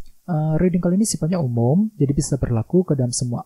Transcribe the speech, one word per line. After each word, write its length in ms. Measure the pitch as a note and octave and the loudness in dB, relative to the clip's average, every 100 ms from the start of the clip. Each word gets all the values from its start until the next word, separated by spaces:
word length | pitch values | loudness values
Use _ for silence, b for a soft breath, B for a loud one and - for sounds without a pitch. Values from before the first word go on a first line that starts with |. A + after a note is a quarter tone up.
| - - - | -10 -14 -6
Ah, 320 | D#3 D#3 D#3 | -2 0 2
reading 240 | F3+ F3 | 2 2
kali 160 | F3 F#3 | 2 0
ini 80 | A3+ | 0
sifatnya 320 | - D#3 F3+ | -2 -2 0
umum, 560 | C3 A#2 A#2 E3+ A3 | 0 2 2 4 2
jadi 160 | - C#3 | 0 0
bisa 320 | C#3+ - C#3+ | 0 -2 -2
berlaku 400 | - A#2 - F3 | 0 -2 0 0
ke 160 | F#3 C#3 | 2 0
dalam 160 | B2 | 0
semua 320 | - B2 A#2+ | -2 -4 -6